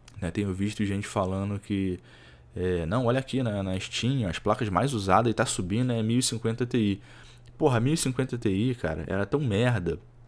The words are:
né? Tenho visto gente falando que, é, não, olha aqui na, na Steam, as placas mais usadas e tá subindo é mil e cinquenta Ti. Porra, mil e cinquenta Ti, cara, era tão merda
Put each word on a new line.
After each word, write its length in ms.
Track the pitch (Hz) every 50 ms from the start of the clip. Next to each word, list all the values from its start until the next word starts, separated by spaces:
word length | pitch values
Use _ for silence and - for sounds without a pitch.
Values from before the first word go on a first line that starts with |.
| - - - -
né? 100 | 95 85
Tenho 220 | - 104 101 98
visto 320 | 92 92 98 107 107 - 107
gente 220 | 101 98 98 101
falando 520 | - - 107 95 92 95 95 98 101 101 101
que, 400 | - - 104 98 95 92 92 - - - - - - - - - - - -
é, 300 | 87 90 92 90 87 82
não, 200 | 80 104 127 127
olha 140 | 117 127 135
aqui 220 | 127 - - 131
na, 200 | 127 113 104 101
na 160 | 95 95 92 98
Steam, 500 | - - - - - 123 139 135 117 85
as 100 | 78 -
placas 300 | - 101 107 - 117 104
mais 240 | 92 85 120 143
usadas 380 | 139 107 95 95 92 107 117 117
e 40 | 107
tá 120 | - 113
subindo 460 | - - - 92 87 101 117 127 127
é 100 | 117 113
mil 160 | 110 110 117 127
e 40 |
cinquenta 440 | 123 - 117 110 - 113 113 117 123
Ti. 340 | 120 - 120 107 101 98 - - - - - - - - - - - -
Porra, 220 | - 165 143 123 113
mil 160 | 117 139 160
e 20 |
cinquenta 400 | 160 - 135 127 - 131 - 123
Ti, 400 | 117 - 107 95 98 113 131 120 -
cara, 240 | - 78 78 82 80
era 180 | - 92 95 98
tão 140 | - - 143
merda 640 | 151 120 98 104 120 123 120 101 87 82 78 - - - - - -